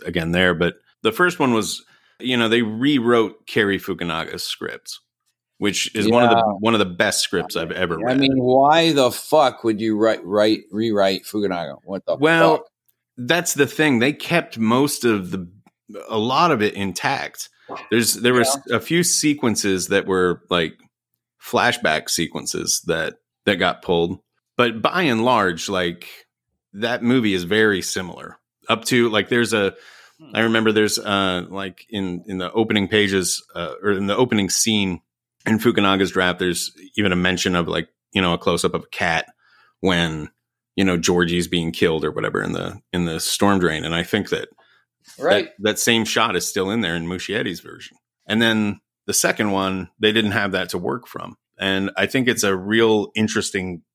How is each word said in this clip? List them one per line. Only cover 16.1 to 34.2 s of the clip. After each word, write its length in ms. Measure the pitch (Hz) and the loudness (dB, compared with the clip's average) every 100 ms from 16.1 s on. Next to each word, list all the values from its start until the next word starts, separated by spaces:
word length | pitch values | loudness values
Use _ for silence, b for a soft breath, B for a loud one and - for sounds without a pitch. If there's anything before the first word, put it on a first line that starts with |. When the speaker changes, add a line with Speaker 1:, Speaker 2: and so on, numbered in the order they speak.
| 110 | -2
Speaker 1:
lot 340 | 113 135 170 | 0 2 4
of 100 | 127 | 4
it 120 | 104 | 0
intact. 760 | 98 98 90 135 135 73 - - B B B - | -2 -6 -4 -4 -4 -6 -12 -18 B B B -2
There's, 240 | 117 107 98 | 0 0 0
there 180 | 120 | 2
was 240 | 123 120 139 - | 4 2 0 -2
Speaker 2:
Yeah. 80 | 117 | -4
Speaker 1:
a 40 | |
few 220 | - 170 | 0 0
sequences 840 | 170 - 151 147 120 101 104 95 87 | 0 0 0 0 0 0 0 0 0
that 180 | 98 95 | 0 2
were, 360 | 92 90 85 - | 2 2 0 -2
like, 240 | 87 80 - _ _ _ _ _ _ | -2 -2 -6 _ _ _ _ _ _
flashback 680 | - 113 117 - 80 78 - | -4 0 2 2 0 -2 -2
sequences 720 | - 78 71 71 82 82 - - | -4 -4 -6 -8 -6 -4 -4 -2
that, 280 | 82 78 - _ _ - | -4 -4 -10 _ _ -2
that 100 | 92 | 0
got 260 | 92 - | 0 -2
pulled. 380 | - 85 85 90 _ _ _ - | 0 0 0 -4 _ _ _ 0
But 240 | 120 113 | 0 0
by 220 | - 175 | -2 0
and 200 | 165 113 120 | 0 2 2
large, 440 | 120 95 82 - | 2 0 -2 -4
like, 380 | 95 87 85 - - _ _ _ _ _ | -2 -4 -6 -14 -20 _ _ _ _ _
that 300 | 101 117 123 | -8 -6 -2
movie 300 | 120 131 110 | 2 2 2
is 100 | 92 | 0
very 380 | 87 107 110 95 | 0 2 4 2
similar. 580 | - - 90 85 82 - _ _ - | -2 -6 -8 -12 -18 -20 _ _ -4
Up 160 | 113 - | -4 0
to, 240 | 127 117 | 2 2
like, 200 | 107 95 | 2 2
there's 240 | 120 113 | 2 2
a, 200 | 110 98 - B B B B | 2 0 -2 B B B B
Speaker 2:
Hmm. 120 | - 107 | -6 0
Speaker 1:
I 60 | |
remember 300 | 113 113 110 | 2 4 2
there's, 280 | 107 107 - | 2 2 0
uh, 460 | 101 98 95 90 90 | -2 0 0 -2 -6
like, 360 | 95 95 - - | -10 -10 -14 -10
in, 340 | 104 95 90 104 | -6 -6 -6 -8
in 100 | 95 | -8
the 140 | 90 | -4
opening 360 | 110 110 107 95 | -2 0 0 2
pages, 560 | 107 104 95 85 - - 87 | 2 4 2 0 -4 -8 -10
uh, 180 | 85 - | -10 -6
or 100 | 101 | -2
in 140 | 98 101 | -2 0
the 80 | |
opening 340 | 101 | 0